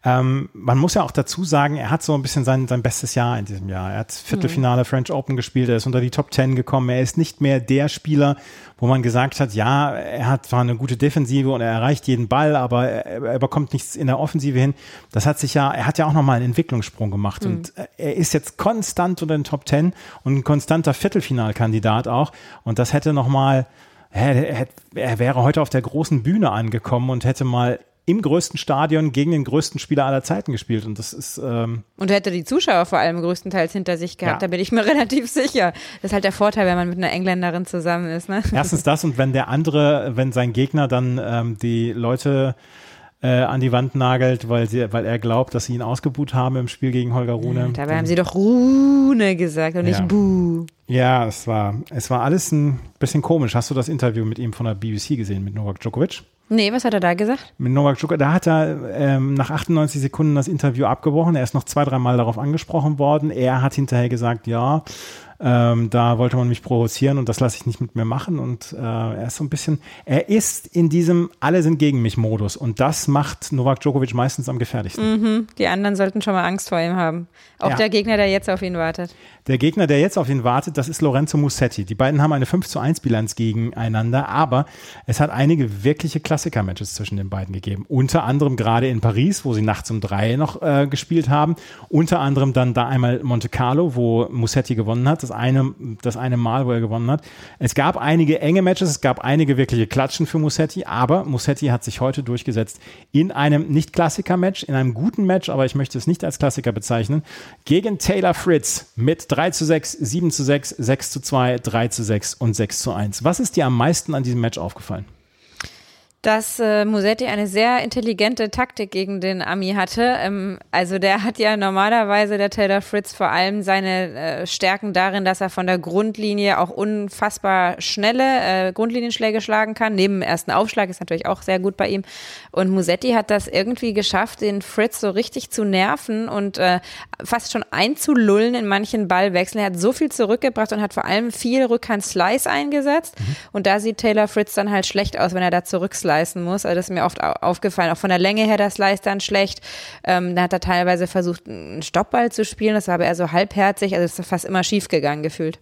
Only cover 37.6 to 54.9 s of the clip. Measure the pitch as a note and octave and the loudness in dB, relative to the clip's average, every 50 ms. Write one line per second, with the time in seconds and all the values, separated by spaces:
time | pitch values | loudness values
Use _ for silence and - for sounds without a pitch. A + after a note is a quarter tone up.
37.6 | F#3 - - F3+ D#3 F3 E3+ E3+ F3 E3 D#3+ E3+ E3+ - G3 G#3 G#3+ - - C3+ | -6 -6 -6 -4 -2 -2 -2 -2 -2 -4 -6 -6 -6 -4 -4 -2 -2 0 0 0
38.6 | C#3+ - F3 D3+ - D3 D3 D3+ - D#3+ B2 B2 C3+ C3+ C3 C3+ - - B2+ D3 | 0 0 -2 0 2 2 0 2 0 -2 0 0 0 0 0 0 0 0 0 0
39.6 | D#3+ D#3 C#3 D3+ D3 C#3+ D3+ C#3 G#2 C3+ A#2 A#2 C3 C3 A#2 B2+ B2 A#2+ A2 B2 | 0 2 2 4 4 4 4 2 0 -2 -2 -2 -2 0 0 0 0 0 2 0
40.6 | C3+ C3 - D3+ C#3+ B2+ B2+ B2 B2+ B2+ B2 C3 A2+ A2+ A#2+ A#2 A#2 A#2 A2 G2+ | 0 0 2 0 0 2 0 0 0 0 -2 -2 -2 -2 -2 -2 -2 -2 -4 -4
41.6 | - A#2+ A#2 A#2 A#2 A#2 A2 A#2+ A#2 A#2 B2+ B2+ - C#3+ C#3 C3+ C3+ C3+ B2 _ | -2 -2 0 0 0 -2 -2 -2 0 0 -2 0 0 0 2 2 0 0 -2 _
42.6 | - - - - - - - - - - _ _ - B2+ B2 B2 B2+ - C3 C3 | -14 -20 -20 -20 -20 -20 -20 -20 -20 -20 _ _ 0 2 2 2 2 2 0 0
43.6 | B2+ B2+ A#2+ B2 C3 C3 - C3+ B2+ B2+ B2+ B2+ B2+ B2+ B2+ A#2+ - A2+ A#2+ A#2+ | 0 2 2 2 0 0 0 0 2 2 2 4 2 2 2 0 -2 -2 0 0
44.6 | A#2 G#2+ A2 B2+ A#2+ G#2+ G#2+ A#2 G2 G#2+ A#2 A#2 G#2+ A#2 A2+ A#2+ C3 - - B2 | 0 0 0 -2 -2 0 -2 -2 -2 -2 -4 -2 0 0 2 2 0 0 -2 -6
45.6 | - - B2 A#2+ A#2+ A2+ B2 - - D3 B2 C#3+ D3 B2+ - C3 B2+ B2+ C3 C3 | -4 -4 -6 -4 -2 -4 -4 -2 -2 -4 -2 -2 -4 -2 0 0 0 0 0 -2
46.6 | B2 A#2+ - - - C3 B2 B2+ A#2+ B2 A#2+ B2+ B2 A#2+ A#2+ A#2 - - B2 B2+ | -4 -4 -6 -4 -2 0 0 0 0 0 0 0 0 0 -2 -2 -2 -2 0 0
47.6 | B2 B2 A#2+ C3 C#3+ D3 D#3 D#3+ E3 D#3+ F3 E3+ F3 F3 - F#3 G3 A3 B3 B3 | 0 -2 -2 -4 -2 -2 -2 -2 0 2 2 2 0 0 0 2 4 4 6 6
48.6 | B3 C4 C4+ C4+ C#4 C#4 C#4 C#4 C4+ C4+ C#4 A3+ G#3 G3 F#3 E3 F3+ E3+ D3+ D#3 | 6 6 6 6 6 6 6 6 6 6 4 4 4 2 2 2 0 0 0 0
49.6 | D#3+ D#3+ E3 F3+ F3 F3 - G3 F#3 E3+ F#3+ G#3 G3+ F#3+ F#3+ F#3 F3 F3 E3 E3 | -2 0 0 0 0 2 2 2 2 2 2 4 4 4 2 2 2 2 0 -2
50.6 | E3 D#3+ _ _ _ - B2 B2+ B2+ B2+ B2+ B2+ A#2+ A2 G#2 - - A#2+ A2 G#2+ | -4 -8 _ _ _ -2 2 2 4 4 4 4 2 0 -4 -6 -4 -2 -2 0
51.6 | G#2 G2+ G#2 A#2+ - - D#3 B2 - - C3 B2 A#2 C#3 E3+ F#3+ - - D#3+ D3+ | 0 -2 -2 -6 -8 -8 -8 -8 -4 -2 -2 0 2 2 0 0 0 0 0 2
52.6 | D3 D3 C3+ B2 - - _ _ D3+ C3 - D3+ - - E3+ D#3+ C3+ A2 - A#2+ | 2 2 0 -2 -6 -14 _ _ -4 0 0 -2 0 2 0 2 2 0 0 -2
53.6 | A#2 - C#3+ C3 A#2+ - D#3+ B2+ C3 A#2+ G#2+ A2+ A2 A2 A2+ - B2 A2+ G#2+ - | -2 0 -2 -2 -2 -2 -2 0 0 0 0 0 -2 -4 -4 -4 -6 -6 -6 -4
54.6 | A#2 A2+ G#2+ G2 G#2+ A2+ | -4 -4 -4 -4 -4 -6